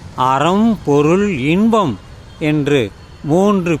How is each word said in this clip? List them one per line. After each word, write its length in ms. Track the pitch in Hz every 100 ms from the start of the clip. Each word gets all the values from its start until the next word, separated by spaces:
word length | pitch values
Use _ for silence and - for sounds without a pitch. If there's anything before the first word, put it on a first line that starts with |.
| - -
அறம், 640 | 127 135 151 196 226 202 -
பொருள், 520 | 143 147 180 208 151
இன்பம் 600 | 139 175 226 220 170 95 - - - -
என்று 520 | 156 151 139 143 101 - - -
மூன்று 560 | 151 165 202 196 170 151